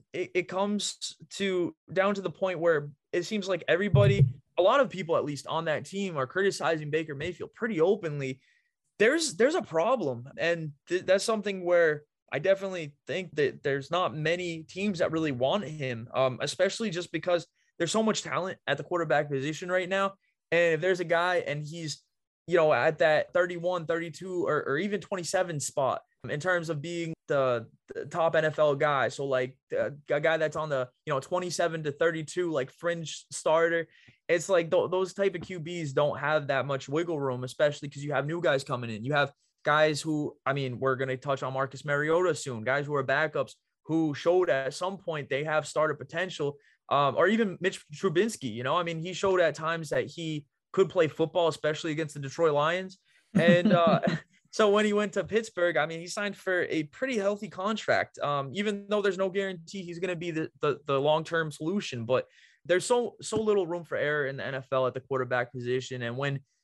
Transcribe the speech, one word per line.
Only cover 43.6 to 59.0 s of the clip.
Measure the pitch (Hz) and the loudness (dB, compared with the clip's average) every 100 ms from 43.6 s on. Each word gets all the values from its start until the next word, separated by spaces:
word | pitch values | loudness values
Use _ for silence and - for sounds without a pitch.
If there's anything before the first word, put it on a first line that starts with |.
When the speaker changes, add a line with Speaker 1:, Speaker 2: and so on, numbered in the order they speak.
| _ _ | _ _
Speaker 1:
who | - 160 160 | -2 0 0
showed | 139 165 180 175 | 0 2 4 4
at | 170 170 | 2 -2
some | - 180 196 | -4 -6 -6
point | - 156 135 | -6 -6 -4
they | 135 | -4
have | 151 156 143 | 0 -2 0
starter | 151 156 | 0 0
potential, | 147 - 165 185 165 143 143 _ _ - | -2 -8 -6 -6 -4 -4 -6 _ _ -2
um, | 139 143 - | 0 2 4
or | 175 | 4
even | 220 214 170 | 4 0 -2
Mitch | 180 190 - | -4 -4 -10
Trubisky, | 147 190 165 226 - 131 | -4 0 2 0 -2 -6
you | 110 | -4
know, | 127 170 | -2 0
I | |
mean, | 170 165 | -2 -4
he | 170 | -6
showed | 175 196 185 | -2 2 4
at | 160 147 | 2 2
times | 160 165 156 | -4 -4 -2
that | 139 123 | -2 -2
he | 170 160 151 - _ _ | -6 -8 -8 -10 _ _
could | - 185 | 0 2
play | 185 160 | 4 2
football, | - 160 180 165 | 2 0 2 2
especially | 151 151 151 165 | 2 -2 -2 -4
against | 151 156 | -4 -4
the | 147 | -6
Detroit | 135 143 165 | -8 0 2
Lions. | 143 151 180 190 - _ _ _ | 4 2 0 -4 -12 _ _ _
And, | 190 170 175 208 | 4 6 6 6
uh, | 175 165 143 - 165 - | 6 6 4 2 -2 -6
Speaker 2:
<laughs> | _ _ | _ _
Speaker 1:
so | - 214 | 2 4
when | 208 214 | 6 4
he | |
went | 208 208 | 2 0
to | 202 160 | -2 -2
Pittsburgh, | 214 226 - 175 160 | -2 -2 0 2 2
I | 156 | 0
mean, | 165 | -4
he | 175 | -8
signed | 208 208 196 | -6 -6 -4
for | - 180 - | -2 0 0
a | 160 | -2
pretty | 151 - 269 240 | -4 -4 -4 0
healthy | 202 208 196 | 0 -2 -6
contract, | 185 190 214 - 104 107 - | -6 -4 -2 0 0 0 -4
um, | 143 143 135 | -4 -2 -4
even | 175 208 202 202 | -4 -4 -4 -2
though | 208 | 0